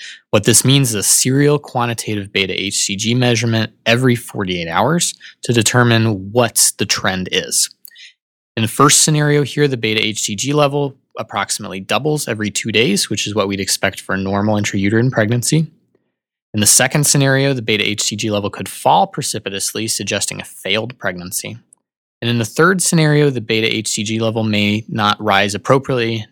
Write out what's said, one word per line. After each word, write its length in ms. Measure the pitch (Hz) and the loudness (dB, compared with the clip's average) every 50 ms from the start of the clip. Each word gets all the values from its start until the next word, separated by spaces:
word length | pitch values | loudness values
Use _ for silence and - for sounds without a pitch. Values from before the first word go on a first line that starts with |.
| - - - - _ _ | -18 -18 -18 -20 _ _
What 140 | - 107 - | 0 2 4
this 200 | 123 110 - - | 4 4 4 4
means 260 | 131 135 139 135 117 | 4 4 4 4 2
is 40 | 113 | -2
a 80 | 101 | -2
serial 560 | 92 - - - - 127 131 143 143 143 147 143 | 0 0 2 2 2 2 2 4 4 4 2 2
quantitative 720 | - - - 123 120 120 113 - - 117 107 101 98 101 | -2 -4 -4 -2 -2 -2 -4 -4 -4 -4 -4 -4 -4 -2
beta 220 | - 101 95 90 90 | 0 0 0 0 -2
H 220 | 87 92 101 - | -4 -4 -4 -2
C 200 | - - - 101 | -2 -2 -4 -4
G 180 | 95 110 110 117 | -2 -2 0 0
measurement 580 | 127 123 123 120 110 120 117 113 113 110 - _ _ - | 2 2 2 2 0 0 0 0 0 -2 -4 _ _ 0
every 280 | 113 117 123 131 127 120 | 0 2 4 4 2 2
forty-eight 540 | 117 - - - 107 101 90 90 87 82 82 | 0 -2 -6 -8 -6 -4 -4 -4 -4 -4 -2
hours 460 | 82 92 107 139 165 175 - - - _ - - - _ | 0 0 2 2 2 0 -2 -2 -6 _ -14 -20 -18 _
to 100 | - - | -4 0
determine 800 | 120 120 104 - - 123 120 120 117 113 110 113 104 95 95 98 | 2 2 2 4 4 4 4 6 4 4 4 2 0 -2 -4 -2
what 420 | 107 123 120 110 - - - - - - | 0 0 0 2 2 0 0 0 0 -2
the 80 | 110 | -4
trend 420 | 101 - - - 104 92 95 92 - | -4 -4 -2 -2 -2 -2 -4 -4 -2
is. 380 | - 92 - - - - - - _ _ - - - - - - _ _ _ _ _ _ _ _ _ | -2 -4 -2 -2 -2 -2 -2 -4 _ _ -20 -20 -20 -20 -20 -20 _ _ _ _ _ _ _ _ _
In 80 | - | -2
the 60 | 113 107 | -2 0
first 340 | - - 135 151 - - | 2 4 4 6 6 4
scenario 400 | - - 151 151 147 147 147 147 | 4 2 2 2 2 2 2 2
here, 240 | 143 131 - 147 147 | 0 0 0 0 0
the 120 | 143 131 117 | 0 0 -2
beta 260 | 110 110 107 110 104 | -2 -2 0 0 0
H 160 | 107 107 - | -2 -2 -4
C 160 | - - 104 | -6 -6 -4
G 160 | 95 117 135 | -4 -2 0
level 420 | 147 147 143 139 139 147 143 135 131 _ _ _ - 127 | 2 2 2 2 2 -2 -4 -4 -6 _ _ _ -12 -12
approximately 640 | 117 - - 104 98 - - - 107 92 90 95 | -10 -6 -4 -4 -4 -4 -6 -6 -8 -8 -10 -8
doubles 480 | 95 - 107 110 135 151 151 147 - - | -4 -2 -2 0 0 -2 -2 -2 -4 -4
every 220 | 117 110 107 101 | -4 -4 -4 -4
two 200 | - - - 117 | -4 -4 -4 0
days, 380 | 107 107 120 170 202 190 - - | 2 2 2 2 2 0 -2 -2
which 180 | 110 101 - | -4 -4 -4
is 80 | 110 101 | -2 -2
what 140 | 107 98 101 | -2 0 0
we'd 120 | 98 98 | -2 -2
expect 400 | 95 - - - - 98 - - | -2 -4 -2 -2 -2 -2 -2 -4
for 140 | - - 95 | -6 -6 -4
a 40 | 95 | -4
normal 380 | 95 98 101 101 104 107 107 | -2 -2 -2 0 0 0 0
intrauterine 540 | 104 101 - - 101 98 101 110 113 120 131 | 0 -2 -2 -2 -2 0 0 2 2 2 2
pregnancy. 600 | - - 107 104 120 123 110 - 151 156 160 - - _ _ _ _ _ _ _ _ _ _ _ _ _ _ _ | 0 0 0 0 0 -2 0 0 0 0 0 -2 -6 _ _ _ _ _ _ _ _ _ _ _ _ _ _ _
In 80 | - 107 | -4 0
the 60 | 101 | 2
second 400 | - - - 127 131 - 151 147 | 4 4 4 4 2 2 2 2
scenario, 480 | - - 147 139 135 135 135 135 139 139 | 2 2 4 4 4 4 4 2 2 0
the 80 | 123 | 0
beta 200 | 113 110 110 101 | 0 0 0 2
H 200 | 98 - 104 107 | 2 0 -2 -2
C 120 | - - 110 | -4 -4 -4
G 160 | 104 117 110 | -4 -2 -2
level 200 | 104 101 101 101 | -2 -2 -2 -4
could 180 | - - - - | -6 -8 -10 -12
fall 380 | - - - 131 135 - 196 | -8 -2 2 2 4 4 2
precipitously, 800 | - - - 135 - - 107 - 101 98 98 - - - - 110 113 | 0 -2 -6 -6 -6 -6 -6 -8 -8 -6 -6 -6 -6 -4 -4 -4 -4
suggesting 500 | - - 107 98 104 98 - - 98 101 | -4 -4 -4 -4 -4 -2 -4 -4 -6 -8
a 60 | 98 | -12
failed 540 | - - - - 95 98 110 110 120 - - | -14 -14 -8 -4 -2 -2 -2 -2 -4 -8 -8
pregnancy. 580 | - 98 90 90 87 90 - - - 104 117 117 - _ _ _ _ _ _ _ _ _ _ _ | -6 -6 -6 -6 -8 -8 -8 -8 -8 -10 -12 -16 -20 _ _ _ _ _ _ _ _ _ _ _
And 80 | - 117 | -4 -2
in 80 | 120 | -2
the 80 | 120 113 | -2 -2
third 380 | - - - 160 180 196 180 | -2 0 2 4 4 2 2
scenario, 480 | - - 180 165 156 151 147 147 147 143 | 0 2 2 4 4 4 4 4 4 2
the 100 | 131 120 | 0 -2
beta 340 | 107 107 113 110 110 113 113 | -2 -2 0 2 2 2 0
H 140 | 110 107 - | -2 -2 -4
C 160 | - - 104 | -4 -4 -4
G 160 | 104 110 113 | -4 -2 -2
level 220 | 113 113 110 113 | -2 -2 0 0
may 420 | 110 110 107 104 104 104 104 107 - | 0 0 0 2 2 2 0 -2 -4
not 320 | - - 110 104 104 104 - | -4 -4 0 0 0 0 0
rise 360 | 107 107 98 98 101 101 101 | 0 0 2 2 2 0 -2
appropriately 720 | 101 - - 127 139 135 - 131 123 117 113 117 113 110 - | -2 0 2 2 2 2 0 -2 -2 -2 -2 -4 -6 -6 -6